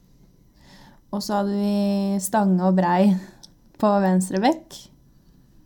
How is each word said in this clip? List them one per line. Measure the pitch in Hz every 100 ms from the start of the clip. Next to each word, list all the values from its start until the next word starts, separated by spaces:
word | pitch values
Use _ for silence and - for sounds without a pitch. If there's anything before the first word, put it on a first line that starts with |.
| _ _ _ _ _ _ - - - - _
Og | 202
så | 202
hadde | 208 202
vi | 202 202 202 202 202 196 196
Stange | 190 220 202 180
og | 185 185
Brei | 175 180 202 185 - - - _ _ _
på | 214 202
venstre | 190 185 185 190
bekk. | 233 320 - - - _ _ _ _ _ _ -